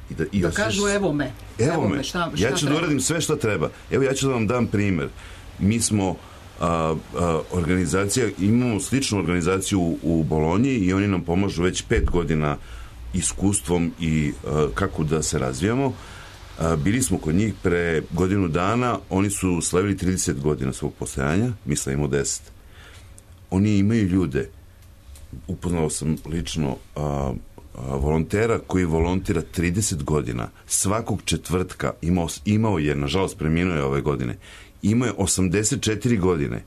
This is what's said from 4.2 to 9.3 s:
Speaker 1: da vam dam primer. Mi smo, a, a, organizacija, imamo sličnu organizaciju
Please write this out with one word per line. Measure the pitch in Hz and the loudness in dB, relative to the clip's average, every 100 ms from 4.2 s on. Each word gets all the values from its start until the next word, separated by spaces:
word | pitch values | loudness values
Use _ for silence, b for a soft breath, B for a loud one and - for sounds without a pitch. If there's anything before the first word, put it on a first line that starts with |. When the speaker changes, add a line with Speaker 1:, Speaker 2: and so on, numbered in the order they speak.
| 135 | 0
Speaker 1:
da | |
vam | 120 107 | 2 2
dam | 123 110 | 2 2
primer. | 104 101 87 67 - B B B - | 2 2 0 -2 -8 B B B 0
Mi | 98 113 | 2 2
smo, | - 107 95 78 B B B - | 2 2 2 -2 B B B -4
a, | 85 82 80 78 - | 0 2 2 0 -4
a, | - 87 80 - | -2 0 0 0
organizacija, | 90 80 92 85 92 101 131 110 - | -2 2 2 2 2 2 0 0 0
imamo | 98 117 123 101 | 2 4 2 0
sličnu | - 131 135 101 | 0 0 0 0
organizaciju | 85 | 2